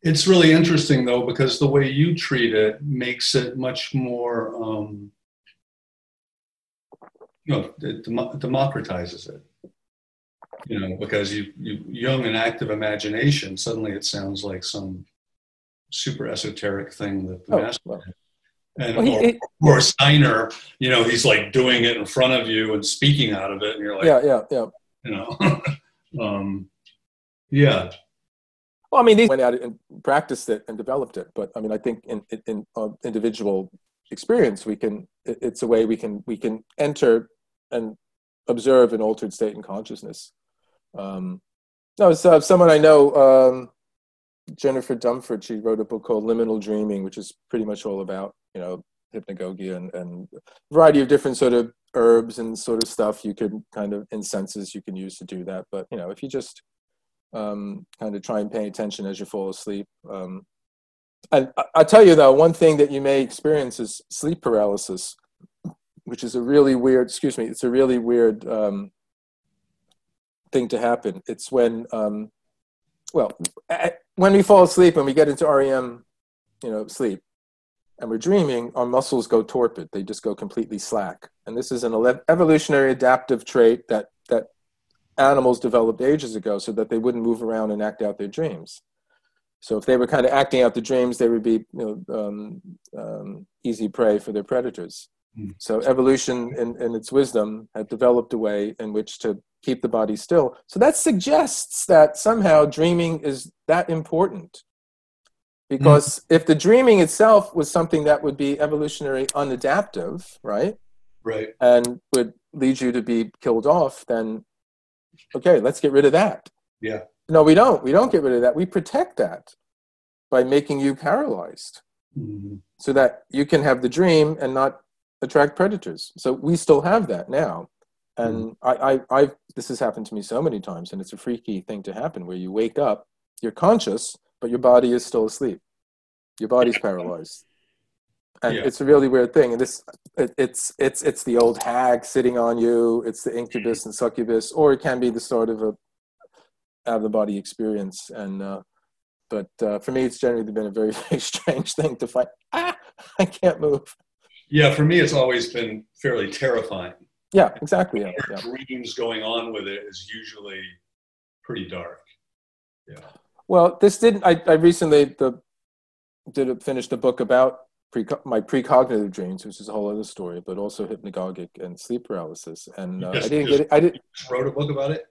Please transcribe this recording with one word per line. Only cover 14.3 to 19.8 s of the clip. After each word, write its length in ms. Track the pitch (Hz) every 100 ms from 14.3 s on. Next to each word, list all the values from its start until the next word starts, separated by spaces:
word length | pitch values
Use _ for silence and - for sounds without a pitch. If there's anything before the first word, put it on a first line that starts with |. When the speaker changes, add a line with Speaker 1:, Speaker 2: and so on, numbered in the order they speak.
| 98
Speaker 1:
like 180 | 101 92
some 440 | - 104 95 92 - _ _ _ _ _ _ _ _
super 360 | - - - 117
esoteric 640 | - 107 107 104 98 95
thing 340 | - 104 98 92
that 200 | 92 -
the 80 | 196
Speaker 2:
Oh, 60 |
Speaker 1:
master 180 | 117 - -
Speaker 2:
well. 160 | -
Speaker 1:
did. 100 | - - _ _ _ _ _ -
And, 180 | 120 -
Speaker 2:
Well, 100 | 233
he, 100 | 226
Speaker 1:
or, 60 |
Speaker 2:
he 160 | 240 233 - _
Speaker 1:
or 180 | 151 143